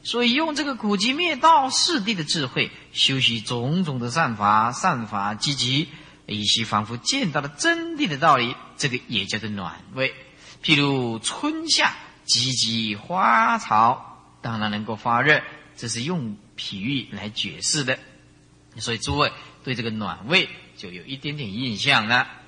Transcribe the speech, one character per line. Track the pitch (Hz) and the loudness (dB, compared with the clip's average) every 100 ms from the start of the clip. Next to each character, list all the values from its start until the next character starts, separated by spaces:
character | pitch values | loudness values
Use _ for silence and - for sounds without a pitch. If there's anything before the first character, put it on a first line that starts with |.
所 | - 233 | -4 0
以 | 240 | 2
用 | 262 320 294 | 2 0 -2
这 | |
个 | 294 247 | -4 -2
苦 | 214 202 | 0 2
集 | 220 | 0
灭 | 285 349 269 | 0 -2 4
道 | 311 320 262 | 6 6 4
四 | - - 320 | 0 2 0
谛 | 196 196 | -2 -2
的 | |
智 | 151 170 131 | -2 -2 -2
慧， | - 123 - - | -2 -2 -4 -12
修 | - - 135 | 0 2 4
习 | 131 117 | 2 0
种 | 104 120 123 170 | -2 -2 0 0
种 | 170 127 | 0 -2
的 | 120 | -2
善 | 143 160 107 | 0 0 2
法， | 104 107 113 | 4 6 4
善 | 123 190 135 110 | 2 0 0 -2
法 | 104 101 107 | -2 -2 -2
积 | 151 | -4
极， | 139 120 139 170 - - - - | -2 0 0 -2 -10 -20 -20 -8
以 | 104 104 | -4 0
息 | 120 | 2
仿 | 113 107 107 | 2 0 -2
佛 | 120 | -6
见 | - 269 214 | -2 0 0
到 | 147 | -2
了 | 143 | -4
真 | - 330 339 330 311 | -2 0 0 -4 -4
谛 | 262 | -2
的 | 139 | 4
道 | 160 135 | 6 6
理， | 120 135 - - | 4 -4 -14 -4
这 | 139 | -4
个 | 123 - | -4 -4
也 | 110 98 | -4 -2
叫 | 107 | -6
做 | 107 | -4
暖 | 101 87 80 - | -6 -8 -10 -12
位。 | 127 131 - - - - - | -2 -2 -4 -20 -20 -20 -8
譬 | - 147 | 2 4
如 | 143 135 120 113 | 4 2 0 -2
春 | - - 294 320 320 | -6 -4 -4 -4 0
夏 | - - - - - - | 2 2 -2 -16 -20 -2
积 | 120 131 | 0 0
极 | 123 110 113 110 104 | 0 0 0 -2 -6
花 | - 180 226 226 233 226 | -4 2 4 4 4 0
草， | - 110 117 131 - - - _ | 2 6 6 4 -6 -20 -20 _
当 | 123 113 | -8 -4
然 | 107 | -2
能 | 104 | -2
够 | 107 107 | -4 -4
发 | 123 117 | 0 2
热， | 139 147 - - - - | 6 4 2 -16 -20 -10
这 | 120 | -6
是 | 117 | -4
用 | 139 180 117 101 - - | -2 -2 -4 -10 -16 -12
比 | - 101 | -10 -6
喻 | 107 139 107 | -2 -2 -4
来 | 101 104 | -10 -8
解 | - 98 82 | -6 -6 -4
释 | - 147 | -2 -2
的。 | 127 135 - - - - _ _ _ 113 | 0 -4 -6 -20 -20 -20 _ _ _ -10
所 | 120 | -6
以 | 113 | -4
诸 | - 143 | -2 2
位 | 143 - - - - | 2 0 -18 -12 -6
对 | 120 | -4
这 | |
个 | 117 | -4
暖 | 110 101 - 104 | -4 -6 -6 0
位 | 180 147 - - - | 0 0 -8 -20 -18
就 | 90 | -16
有 | - | -14
一 | - 135 | -12 -10
点 | 147 151 | -8 -8
点 | 110 | -6
印 | 101 131 101 | -4 -4 -2
象 | - 131 107 | 2 2 4
了。 | 123 - - | 2 2 -8